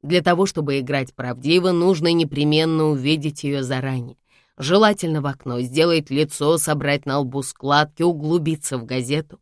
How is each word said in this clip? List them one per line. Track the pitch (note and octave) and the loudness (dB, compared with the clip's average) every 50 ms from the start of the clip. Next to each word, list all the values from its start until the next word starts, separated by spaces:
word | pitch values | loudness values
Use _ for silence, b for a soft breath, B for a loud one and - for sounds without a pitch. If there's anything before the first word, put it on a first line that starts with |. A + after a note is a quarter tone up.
Для | - C#3+ E3+ F3+ | -6 -2 -2 0
того, | D#3+ F3+ F3 E3+ G3 | 0 0 0 2 0
чтобы | G3 - E3 D#3 C#3+ C#3 C#3 | -2 -2 -4 -4 -2 -2 -4
играть | B2+ B2 C#3 C#3 C3 C3 - | -4 -4 -4 -4 -4 -6 -8
правдиво, | - B2 B2 B2 B2 - C#3+ E3 F3+ F3 F#3 | -10 -10 -8 -8 -6 0 2 2 2 4 2
нужно | F3+ E3+ E3+ F#3 F#3+ D3+ D#3 E3+ E3+ | 2 2 2 2 2 2 2 2 2
непременно | E3 E3 C#3+ C#3 C#3 D3 D3+ D3+ D#3 D#3+ D#3+ D#3+ D#3+ D#3 | 2 2 0 0 0 0 2 4 2 2 2 2 2 2
увидеть | D#3 D3+ C3+ B2+ C#3+ D#3+ D#3 C#3+ D#3 D3 - - | 0 0 0 0 0 0 0 0 -4 -6 -6 -6
ее | C#3+ C#3+ C#3 C3 | -4 -4 -4 -4
заранее, | B2 C3+ B2+ B2+ C3+ C3 B2+ A#2 B2 - _ _ _ _ _ _ _ _ - | -4 -4 -4 -4 -4 -4 -6 -8 -10 -14 _ _ _ _ _ _ _ _ -8
желательно | C3+ C#3 F3 G3+ A3 G#3+ G#3 G3+ - E3 D#3 D3+ | -2 2 4 4 6 4 4 2 -2 -2 -2 -2
в | C3+ C#3+ | -2 -4
окно, | C3+ C3+ - C3 B2 B2 | -6 -6 -6 -6 -4 -4
сделать | B2 B2 B2+ D3+ D#3+ F3 E3+ D#3+ D3 C#3+ | -4 -2 2 2 4 4 4 2 0 0
лицо, | C3+ C#3+ D#3 D3+ - - D3 D3 E3 D#3+ | 0 0 0 0 -2 -2 2 2 2 2
собрать | E3 - D3+ D3 C#3+ C#3+ C#3+ C#3+ - | 2 0 -2 -2 0 0 0 0 0
на | C#3+ C3+ C#3+ | -2 -2 -2
лбу | C#3+ B2 B2+ C#3 C3 | -2 -2 -4 -6 -6
складки, | - - _ - C3+ C#3+ C#3+ D3+ D3+ - - E3 | -8 -10 _ -2 2 2 2 2 2 0 0 0
углубиться | F3 E3+ D3+ D3 D3+ E3 F3 D3+ D#3 D#3+ D3+ - - C#3 B2+ | 0 0 0 0 0 0 0 0 0 -4 -4 -4 -6 -6 -6
в | A2+ | -6
газету, | A2+ B2+ B2+ B2 A#2 C#3+ D#3 D#3 _ - - | -4 -4 -4 -4 -2 -2 -4 -4 _ -12 -20